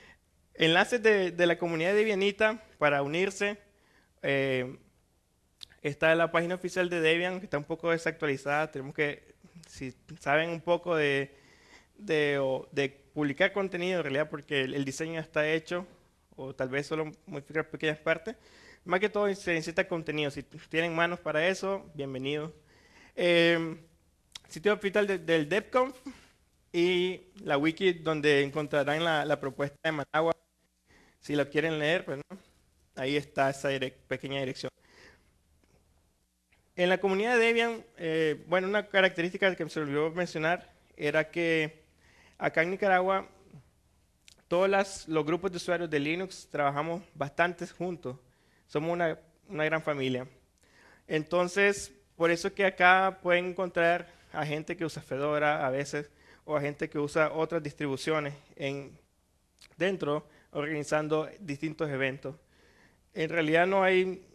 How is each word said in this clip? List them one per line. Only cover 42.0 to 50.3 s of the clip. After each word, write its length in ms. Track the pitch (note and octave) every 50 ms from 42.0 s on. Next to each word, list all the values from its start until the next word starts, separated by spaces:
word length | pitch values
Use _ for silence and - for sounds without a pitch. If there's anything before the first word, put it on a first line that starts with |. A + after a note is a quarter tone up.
| _ _ _ _ - _ _ -
acá 260 | - D3+ - E3 D#3+
en 80 | F3
Nicaragua 580 | G3 F#3+ G#3 G3 F#3 F3+ F3+ F#3+ F#3+ F#3+ G3+ - - - - - - D3 - _ _ _ _ _ _ _ _ _ _ _ _ - - _ _ -
todas 200 | F3 F3 F#3+ F#3+
las, 380 | G3 G3 G3+ G3 - - - D#3+
los 180 | D#3+ D#3 D3
grupos 260 | D3+ E3+ F3 F#3 G3
de 60 | F3 E3+
usuarios 320 | - F#3 F3 E3+ F3 D#3+
de 100 | D3+ C#3+
Linux 480 | C#3 D3+ E3 F3+ F#3+ F3+ - - - -
trabajamos 500 | - D3 C#3+ C#3 C#3+ D3 D#3 E3 E3+ F3+ F#3 - -
bastantes 580 | - C3+ C#3 - - E3+ F3+ F3 - F3 -
juntos. 460 | - - F3 F#3 F3 - - B2+ B2+ - - _ _ _ _ _ _ _ _ _
Somos 240 | - D3+ D#3 E3+
una, 260 | F3 F3 F3 D#3+ D3+ - - _ _ _ _ -
una 160 | G3+ D3+ D#3
gran 180 | D#3 D#3+ D#3+
familia. 460 | - D#3 D3 C#3 C3 C3 B2+ B2 C3 C#3+